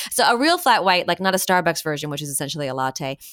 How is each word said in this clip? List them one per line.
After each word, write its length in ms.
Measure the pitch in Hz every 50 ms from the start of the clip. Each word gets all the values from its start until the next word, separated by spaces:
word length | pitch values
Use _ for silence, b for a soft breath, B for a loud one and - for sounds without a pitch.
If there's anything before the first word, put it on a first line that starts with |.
| B B
So 120 | B - 240
a 120 | 190 240
real 220 | 233 277 320 349 349
flat 260 | - 269 226 180 170
white, 240 | 190 185 180 - -
like, 100 | 175 175
not 160 | 190 190 185
a 40 | 190
Starbucks 440 | - - 185 180 165 175 160 -
version, 280 | - 160 151 143 151 151
which 100 | 143 139
is 60 | 151 143
essentially 400 | 139 - 151 139 151 156 147 131
a 60 | 131
latte. 420 | 135 131 131 - - 147 135 139 B B B